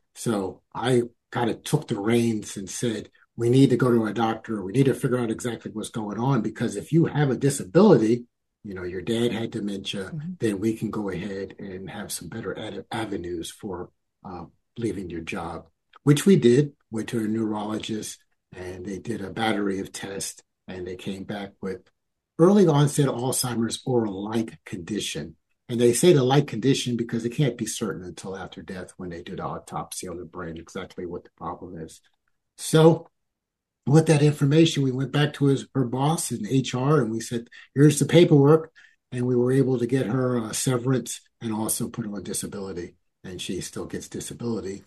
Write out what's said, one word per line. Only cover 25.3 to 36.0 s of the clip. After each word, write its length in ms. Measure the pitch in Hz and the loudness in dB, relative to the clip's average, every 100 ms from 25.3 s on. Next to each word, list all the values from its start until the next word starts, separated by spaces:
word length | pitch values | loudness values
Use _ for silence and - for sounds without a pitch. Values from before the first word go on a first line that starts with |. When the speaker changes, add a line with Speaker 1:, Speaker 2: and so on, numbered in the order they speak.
| - _ _ - | -16 _ _ -6
Speaker 1:
And 100 | 117 | 2
they 140 | 120 | 4
say 180 | 120 180 | 6 6
the 100 | 147 127 | 6 6
like 220 | 143 143 | 4 2
condition 500 | 113 135 131 123 117 | 0 2 2 0 -4
because 260 | 117 113 | -2 -4
it 60 | 117 | -4
can't 280 | - 139 - | 0 0 0
be 80 | 107 | -6
certain 380 | - 107 82 | -6 -6 -6
until 320 | 90 80 98 95 | -10 -14 -12 -12
after 260 | 90 95 | -12 -14
death 300 | 82 92 90 - | -14 -14 -14 -14
when 120 | 90 | -12
they 140 | 85 | -12
do 140 | 95 90 | -12 -10
the 60 | |
autopsy 600 | 85 80 - 78 78 - 92 | -8 -10 -10 -10 -10 -12 -10
on 120 | 87 | -12
the 80 | 80 | -12
brain 320 | 92 85 82 | -12 -10 -12
exactly 480 | 82 98 90 - 87 | -12 -12 -12 -12 -10
what 180 | 87 | -12
the 60 | - - | -14 -14
problem 400 | 85 85 87 87 | -12 -12 -12 -14
is. 240 | 78 - _ _ _ _ _ - | -14 -18 _ _ _ _ _ -14
So 500 | - 160 165 160 - _ _ _ _ _ _ _ - | 2 6 8 6 -2 _ _ _ _ _ _ _ 4
with 200 | 160 160 | 4 6
that 140 | 147 | 6
information, 640 | 147 147 139 156 156 143 | 4 4 4 6 4 4
we 80 | 135 | -2
went 220 | 127 135 | -2 -2
back 180 | 143 143 - | 0 0 2
to 100 | 143 | 2
his, 220 | 127 - | 2 0
her 120 | 135 120 | -2 -2
boss 440 | 127 | 0